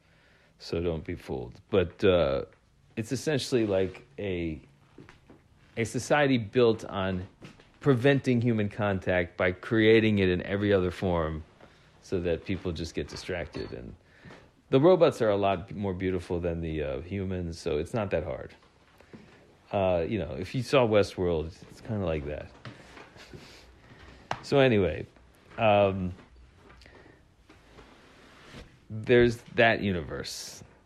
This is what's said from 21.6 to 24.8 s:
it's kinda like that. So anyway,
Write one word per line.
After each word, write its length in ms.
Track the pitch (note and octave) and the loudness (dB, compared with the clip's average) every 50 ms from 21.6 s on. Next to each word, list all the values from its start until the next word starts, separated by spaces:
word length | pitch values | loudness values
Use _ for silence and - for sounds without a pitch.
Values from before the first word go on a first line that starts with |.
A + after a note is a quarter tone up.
| - - | -20 -20
it's 120 | - - | -20 -18
kinda 220 | - - A2 G#2 F#2+ | -10 -8 -6 -4 -4
like 220 | E2+ D#2+ D2+ C#2 | -2 -4 -4 -6
that. 220 | C#2+ D2 D2 D2+ - - - - - - - - - - - - - - - - - - - - - - - - - - - - - - - - - - - - - - - | -8 -10 -10 -12 -16 -20 -20 -20 -20 -20 -20 -20 -20 -20 -20 -20 -20 -20 -20 -20 -20 -20 -20 -20 -20 -20 -20 -20 -20 -20 -20 -20 -20 -20 -20 -20 -20 -20 -16 -10 -10 -10 -8
So 180 | - - C#3+ C#3 | -4 0 4 4
anyway, 460 | C3+ B2+ A2+ G2+ | 6 6 6 4